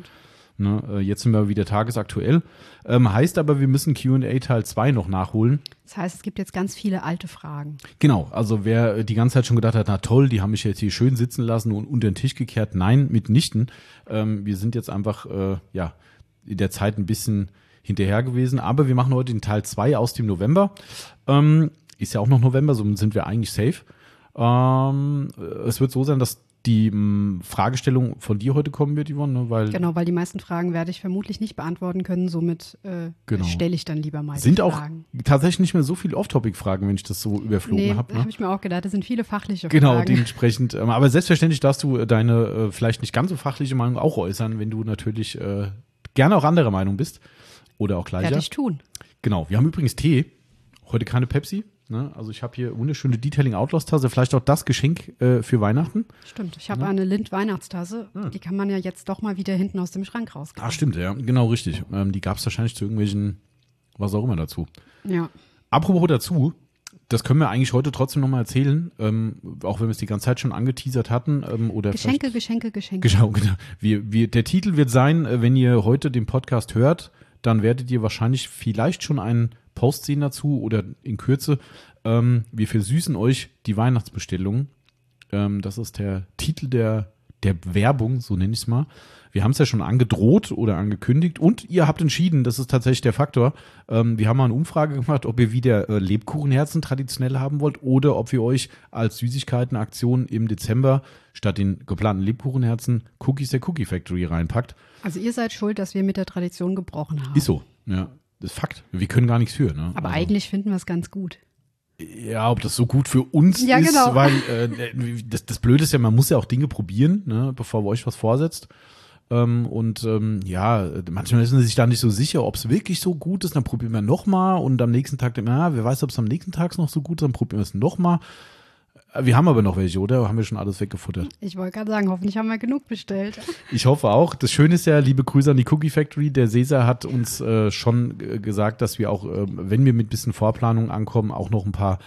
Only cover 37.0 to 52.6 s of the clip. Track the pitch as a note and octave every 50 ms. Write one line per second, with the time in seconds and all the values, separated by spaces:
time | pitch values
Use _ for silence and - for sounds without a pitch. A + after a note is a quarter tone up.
37 | - - G2 - - A2 G2+ G2+ G#2+ A2 G#2+ F#2+ - - - G3+ G3 - G2+ B2
38 | B2 - A3 A3+ A3 A3 - - G#3+ F#3 F#3+ F#3+ - F#3+ F3 F3+ F3+ F#3+ G#3 G3
39 | F3 - B3 A#3 G#3+ - G#3 G3+ - - G3 F3 - E3 D#3+ D3+ C#3+ C3+ B2 A#2
40 | A2+ B2+ B2+ B2 A#2 - - - B2 A#2 A2 A#2+ B2+ A2 - - A2 A#2 A2+ A#2+
41 | C#3 C3+ A#2+ F3 F3 - E3+ D3+ D#3+ E3 D#3 C3 - C#3 C3+ - - C#3 C3 A#2
42 | A#2 A2 A#2 A2 A2+ A#2 A#2 A#2 A2+ G#2 G#2 A2 A2 G#2 - - A#2+ A2+ A2+ -
43 | A#2+ - - A#2+ E3 F#3+ F3+ C3 - C#3+ B2+ - D3 C3 C3 B2+ A#2+ B2 B2 A2+
44 | - D#3 - A2 E2+ F#2 G2 - A2+ A2 A2 G#2+ G#2+ A2 A2 A2 A2 A2 G#2 -
45 | - A2+ G#2+ A2 G#2+ - - - - G2 G2 G2+ G2+ G2 G2 A#2 - _ _ _
46 | - - - C3+ C3+ E3+ G#3+ E3 C#3 D3+ F3 F3 C3+ A2 G2 F#2 F#2+ G2 G2 F#2+
47 | D3+ - - - _ - _ _ - - - - _ _ _ - G#2 G2 F#2+ F2+
48 | F2 - F#2+ F2+ F2+ - C#3 D#3 - - - D4+ C4+ A3 D#3 C#3 - _ - -
49 | - _ _ _ - A2+ G#2 E2+ D2+ D#2 G2 A2 C#3 E3 - F3+ D3 B2 - -
50 | A#2+ E3 D3+ B2+ D#3+ - _ _ _ _ _ _ _ _ _ _ _ - - A2+
51 | A2 - B2 B2 B2+ A#2+ - C#3+ - - G3 G3+ - - _ _ _ - A2 A2+
52 | C#3+ C#3 - - A2 A2 A2 - B2 A#2 - B2+